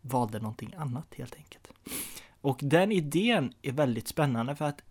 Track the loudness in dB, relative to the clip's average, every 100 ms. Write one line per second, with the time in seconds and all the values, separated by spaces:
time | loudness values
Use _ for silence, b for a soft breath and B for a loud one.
0 | -2 -2 -2 -4 -6 -8 -12 -8 -6 -6
1 | -8 -12 -12 -14 -20 -20 -20 -20 B B
2 | B B B B -2 0 4 4 6 2
3 | 2 2 4 4 2 -4 -6 2 2 2
4 | -2 0 2 2 -2 -2 -2 -4 -14